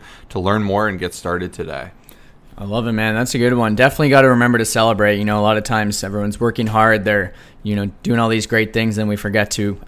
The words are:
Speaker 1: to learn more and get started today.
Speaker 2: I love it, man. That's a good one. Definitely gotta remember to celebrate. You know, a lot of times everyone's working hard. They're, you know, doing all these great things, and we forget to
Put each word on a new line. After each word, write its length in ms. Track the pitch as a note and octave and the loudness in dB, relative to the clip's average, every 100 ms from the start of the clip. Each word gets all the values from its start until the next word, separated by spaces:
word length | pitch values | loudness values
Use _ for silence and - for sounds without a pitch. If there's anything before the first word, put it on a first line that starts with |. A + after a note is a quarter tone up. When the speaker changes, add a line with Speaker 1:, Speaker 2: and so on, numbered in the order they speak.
| - - - | -14 -20 -12
Speaker 1:
to 100 | G2 | -6
learn 240 | F#2 G#2+ | -2 0
more 240 | G#2 G2+ G#2+ | 0 0 -2
and 120 | F#2+ | -4
get 160 | F2+ | -8
started 360 | - F2 F2 F2+ | -8 -6 -6 -6
today. 420 | - E2 C2+ E2+ - - - - - - - | -10 -10 -10 -12 -18 -20 -20 -20 -20 -20 -14
Speaker 2:
I 60 | |
love 220 | G2+ A2 A#2 | -6 -4 -2
it, 60 | |
man. 220 | A2 A2 | -2 0
That's 200 | A2 B2 | 0 -2
a 40 | B2 | 0
good 160 | A#2+ | 2
one. 200 | B2 A2+ | 2 0
Definitely 360 | G#2+ C3 - D3 | 2 2 2 4
gotta 180 | C3+ C3+ | 6 6
remember 300 | B2 A#2+ A#2 | 4 4 2
to 80 | A2 | 0
celebrate. 500 | A#2 A2+ G#2+ G#2 G#2 | 2 2 2 2 2
You 80 | |
know, 160 | G#2 G#2 | 0 2
a 0 | |
lot 160 | G#2 G#2+ | 2 2
of 80 | |
times 400 | G#2+ A2 G#2+ G#2 | 0 -2 -2 -4
everyone's 340 | F#2+ G#2 G#2 G2+ | -6 -4 -4 -2
working 280 | A#2 A2 A2 | -2 -2 -2
hard. 400 | A2 A2 G#2+ G2 | 2 4 4 2
They're, 260 | G#2 F2+ - - - | 0 -2 -8 -20 -12
you 120 | G#2+ | -6
know, 120 | G#2 G2+ - | -4 -4 -6
doing 180 | - A#2 | -2 0
all 80 | A2+ | 2
these 180 | A2+ G#2 | 0 0
great 280 | A2+ A2 | 0 0
things, 240 | A2+ A2+ G#2 | 0 -2 -2
and 100 | G#2+ | -2
we 80 | G#2 | -2
forget 340 | G#2 G#2 G#2 | -2 -2 -2
to 280 | - G2+ F#2+ | -2 -4 -4